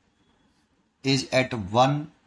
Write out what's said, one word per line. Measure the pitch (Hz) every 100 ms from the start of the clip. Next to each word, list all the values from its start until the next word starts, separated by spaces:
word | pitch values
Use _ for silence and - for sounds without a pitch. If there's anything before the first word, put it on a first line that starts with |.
| _ _ _ _ _ _ _ _ _ _
is | 131 135 - 131
at | 127 120 92 110
one | 135 147 156 _